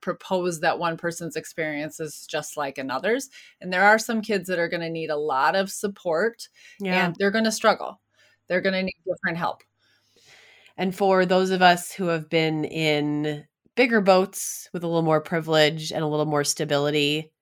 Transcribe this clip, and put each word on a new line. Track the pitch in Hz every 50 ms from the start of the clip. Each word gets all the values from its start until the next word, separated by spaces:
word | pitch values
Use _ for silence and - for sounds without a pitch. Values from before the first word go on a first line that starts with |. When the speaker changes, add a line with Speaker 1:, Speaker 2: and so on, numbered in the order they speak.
Speaker 1:
propose | - 185 170 - - - 190 180 175 180 170 151
that | 175 160 - -
one | 170 170 165 156
person's | - 170 165 - 175 156 -
experience | 160 160 - - 170 156 156 147 147 151 156 - -
is | 160 147 - - - -
just | - 151 147 - - 156
like | 143 139 131
another's. | 143 131 131 123 131 170 208 233 277 - - - - - - _ _
And | - 180
there | 185 180 196
are | 208 220 220
some | - - 226 220
kids | 208 - 214 190 170 185
that | 185 170
are | 170 165
gonna | 180 170 165 165
need | 165 165 160 151
a | 151
lot | 147 151 151 135 131 143 160 180
of | 190 196 196
support | - - - 208 202 - - 175 156 165 208 226 - - - - _ - - - - -
Speaker 2:
Yeah. | 202 185 180 185 185
Speaker 1:
and | 175 165 -
they're | 196 202
gonna | 202 226 220 220
struggle. | 220 - - 214 190 - - - - - _ _ _ _ _ _ _ _ _ -
They're | 175 185
gonna | 180 190 190 185
need | 190 185 - _ _
different | 190 175 - - 180 165 170
help. | 165 98 - - _ _ _ _ _ _ _ _ _ _ _ _ _ - - - - - - _ _ _ _
Speaker 2:
And | - 180 190 185
for | - 202 190 190 185 185
those | 180 185 185 190 185
of | 190 180
us | 180 180 175 175 - -
who | - - 185
have | 170 165 160 156 -
been | 170 165 160 160 156 156 151
in | - - 160 160 151 151 147 147 147 147 147 151 151 151 147 - _ _ _ _ _ _
bigger | - 269 233 233 214
boats | 185 196 185 185 190 196 - - - - - - - -
with | - 175 170
a |
little | 165 170 165
more | 165 160 156 156
privilege | 156 - 175 165 156 160 160 156 151 151 160 156 156 156
and | 165 160
a | 160
little | 151 151 151 151
more | 156 147 143 143
stability, | - - - 156 147 147 143 147 147 147 151 143 147 151 156 156 - _ _